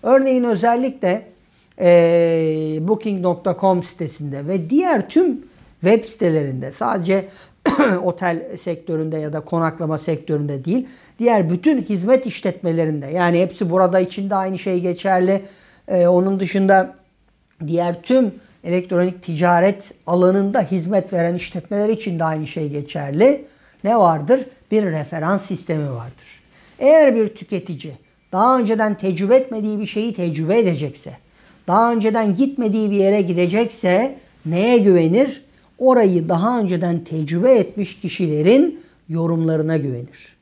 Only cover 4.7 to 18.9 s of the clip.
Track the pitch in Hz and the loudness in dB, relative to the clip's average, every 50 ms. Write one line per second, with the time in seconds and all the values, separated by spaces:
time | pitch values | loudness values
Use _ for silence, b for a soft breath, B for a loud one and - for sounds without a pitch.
4.7 | 226 294 370 359 320 220 190 - - 311 370 349 247 - b b b b b b | 0 0 2 2 0 -2 -2 0 0 2 2 2 0 -4 b b b b b b
5.7 | b b - 180 214 226 226 - - - 214 175 160 160 143 139 131 131 131 135 | b b 2 2 2 2 2 -4 -8 -2 -2 0 0 0 -2 -4 -6 -8 -10 -12
6.7 | - - 220 233 220 196 170 170 190 196 190 196 B B B B B B _ 226 | -8 -6 -4 -4 -2 -2 -2 0 0 -2 -2 -6 B B B B B B _ -2
7.7 | 269 - 294 247 190 180 - 180 175 175 190 175 170 165 160 - 175 170 - 185 | 0 2 2 2 2 0 -2 -4 -4 -2 -2 -4 -2 -4 -6 -10 -14 -12 -8 -8
8.7 | 170 165 - - 165 156 160 160 156 156 151 151 147 156 151 - - 165 165 160 | -8 -8 -8 -6 -4 -4 -4 -4 -4 -6 -6 -6 -6 -8 -8 -4 -2 0 0 -2
9.7 | 160 165 170 156 160 151 156 - 160 143 - - 156 147 147 143 143 135 131 160 | -2 -4 -6 -4 -4 -4 -4 -4 -6 -6 -4 -6 -4 -4 -4 -4 -6 -8 -6 -4
10.7 | 190 262 254 B B B B B B _ 226 240 233 214 180 160 175 175 - 294 | -4 -4 -4 B B B B B B _ 0 2 2 2 2 0 -2 0 0 0
11.7 | 311 254 180 - 208 180 175 208 262 262 262 233 170 - - 196 160 - - 175 | 0 0 -2 -4 -6 -4 0 2 2 2 2 -4 -10 -6 -6 -6 -6 -4 -4 -4
12.7 | 165 165 165 156 151 147 139 139 151 180 180 170 170 170 185 180 175 - 214 170 | -2 -2 -2 -2 -4 -6 -8 -6 -4 0 0 2 2 2 0 0 -2 -6 -4 -2
13.7 | 170 185 190 180 175 190 185 180 - - 196 196 202 190 190 190 190 180 - 202 | 2 2 2 4 2 0 0 0 -4 -8 -6 -4 -2 -2 -2 -4 -6 -6 -4 -4
14.7 | 185 180 180 185 175 175 - 196 190 180 185 185 196 196 190 B B B B B | -4 -2 -2 -2 -4 -4 -2 0 2 2 2 2 0 0 -2 B B B B B
15.7 | B B B - 190 180 175 175 180 175 180 190 196 190 196 175 - 196 190 190 | B B B -4 0 2 4 4 4 4 2 2 -2 -2 -4 -2 -2 0 4 4
16.7 | 196 190 185 185 - _ _ _ _ _ _ _ _ _ _ _ _ _ 165 147 | 4 4 4 0 -6 _ _ _ _ _ _ _ _ _ _ _ _ _ -8 -4
17.7 | 165 170 175 175 170 170 - - 247 262 254 208 180 B B B B B B 170 | -2 -2 0 -2 -4 -6 -2 0 2 2 2 2 -2 B B B B B B -2
18.7 | 175 185 180 185 | -2 -2 -2 0